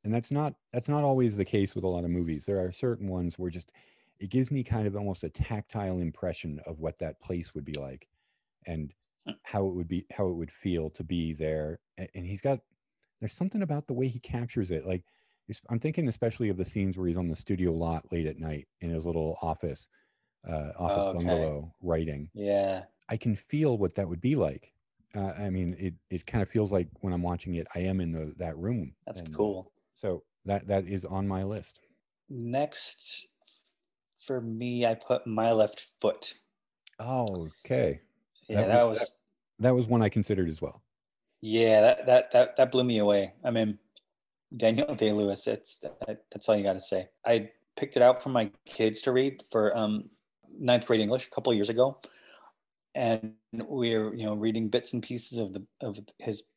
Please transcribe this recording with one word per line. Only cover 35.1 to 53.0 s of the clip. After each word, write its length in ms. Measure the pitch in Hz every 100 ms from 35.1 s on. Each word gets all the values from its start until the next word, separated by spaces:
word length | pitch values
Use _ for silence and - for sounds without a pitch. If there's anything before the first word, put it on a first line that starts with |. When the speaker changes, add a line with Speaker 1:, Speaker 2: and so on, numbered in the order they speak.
| - 117
Speaker 2:
My 240 | 110 117
Left 260 | 110 107 - - _
Foot. 340 | 110 - - - _ _ _ _ - -
Speaker 1:
Oh, 520 | 117 127 113 92 80 -
okay. 360 | - 131 95 69 _ _ _ _ -
Speaker 2:
Yeah, 180 | 104
Speaker 1:
That 20 | 95
Speaker 2:
that 160 | 117
Speaker 1:
was, 0 |
Speaker 2:
was 160 | 117 107
Speaker 1:
that, 180 | 98 - _ _ _ -
that 120 | 123
was 160 | 127 113
one 140 | 120
I 80 | 107
considered 400 | 110 98 98 85
as 120 | 78
well. 220 | 73 - _ _ _ _ _ _
Speaker 2:
Yeah, 400 | 110 113 113 107
that, 240 | 110 127
that, 260 | 127 123 -
that, 240 | 123 120
that 160 | - 127
blew 120 | 127
me 140 | 123 113
away. 360 | 104 101 95 -
I 80 | 123
mean, 280 | 117 107 104 _ _ _ _ _ _ _
Daniel 400 | 120 113 113 147
Day-Lewis, 520 | 113 110 104 101 98 117
it's, 300 | 104 - -
that, 460 | - - - - _
that's 180 | - -
all 80 | 104
you 60 |
gotta 180 | 98 92
say. 280 | - 95 90 _
I 260 | - 117 104 _ _
picked 220 | - 139 131
it 60 |
out 200 | 123 -
for 60 | 139
my 220 | 127 104 _
kids 360 | - - 110 104
to 100 | -
read 300 | 127 135 131 -
for, 240 | 113 107 113
um, 320 | 107 107 - _ _ _ _
ninth 380 | - 127 123 -
grade 140 | 110
English 260 | 107 123 -
a 40 |
couple 200 | - 123
of 60 | 110
years 120 | 104
ago. 320 | 113 131 135 - - - - - _ _ _ _
And 400 | 139